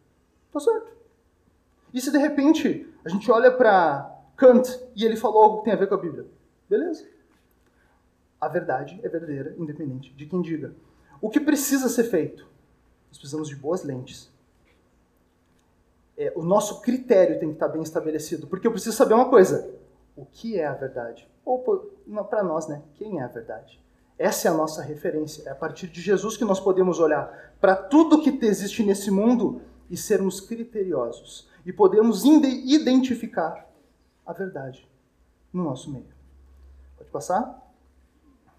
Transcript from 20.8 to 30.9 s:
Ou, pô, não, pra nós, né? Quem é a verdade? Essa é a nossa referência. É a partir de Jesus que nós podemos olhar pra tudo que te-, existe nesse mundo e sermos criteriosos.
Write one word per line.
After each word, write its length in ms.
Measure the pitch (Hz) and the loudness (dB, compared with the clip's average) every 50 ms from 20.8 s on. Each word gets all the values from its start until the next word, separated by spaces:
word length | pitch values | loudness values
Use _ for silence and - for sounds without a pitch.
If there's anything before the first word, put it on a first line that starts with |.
| - 131 - 123 117 117 - - _ _ _ _ - | -10 -10 -8 -10 -10 -12 -12 -16 _ _ _ _ -8
Ou, 160 | - 254 254 | -6 -4 -4
pô, 300 | - - 202 185 - - - - _ | -2 -2 -2 -2 -4 -8 -20 -20 _
não, 180 | - 208 214 190 | -12 -10 -10 -8
pra 200 | - 233 214 196 | -6 -4 -4 -2
nós, 240 | 175 156 165 156 151 | -2 -2 -4 -6 -8
né? 160 | 143 147 - - _ | -10 -12 -14 -18 _
Quem 260 | - 202 220 190 151 | -16 -12 -10 -8 -8
é 40 | 127 | -8
a 40 | 120 | -8
verdade? 540 | - 117 113 117 110 113 - _ _ _ _ _ _ _ _ _ _ - | -10 -12 -14 -12 -14 -14 -16 _ _ _ _ _ _ _ _ _ _ -4
Essa 300 | 151 202 196 - - 202 | -2 -2 0 0 0 0
é 40 | |
a 20 | 165 | 0
nossa 300 | 160 156 160 - 170 147 | 0 -2 -4 -6 -8 -12
referência. 640 | 147 151 - - 180 151 156 151 147 - - - 139 | -12 -10 -8 -6 -6 -4 -4 -6 -8 -10 -14 -14 -14
É 40 | |
a 40 | 135 | -12
partir 320 | - 160 156 147 - 196 175 | -10 -10 -10 -10 -12 -16 -16
de 140 | - 175 | -14 -8
Jesus 360 | 165 196 202 180 - 208 208 - | -2 0 0 0 0 -2 -6 -2
que 80 | 214 | -2
nós 140 | 202 190 190 | -2 -2 0
podemos 400 | - 202 185 185 185 180 165 151 | 0 0 2 2 2 2 2 2
olhar 540 | 165 151 151 143 - - - - - - _ _ | 2 2 2 0 -4 -6 -12 -18 -20 -20 _ _
pra 160 | - 185 190 | 2 4 4
tudo 460 | 190 - - 269 311 320 311 311 302 | 2 0 2 4 4 6 6 6 4
que 100 | - 262 | 4 2
te-, 140 | 240 262 240 | 0 0 0
existe 380 | 214 196 185 196 196 - - 214 | 0 0 0 -4 -6 -4 -2 0
nesse 260 | 202 196 196 - 214 | 0 0 -2 -2 -2
mundo 520 | 190 196 208 233 254 233 202 - - - - - - _ _ - | 0 2 2 2 2 2 0 -2 -4 -6 -14 -20 -20 _ _ -14
e 80 | 180 175 | -12 -8
sermos 420 | - - 214 185 196 190 190 - | -4 -2 -2 0 0 -2 -6 -6
criteriosos. 1120 | - - 226 233 233 - - 214 190 185 | -10 -12 -12 -12 -12 -10 -8 -6 -6 -4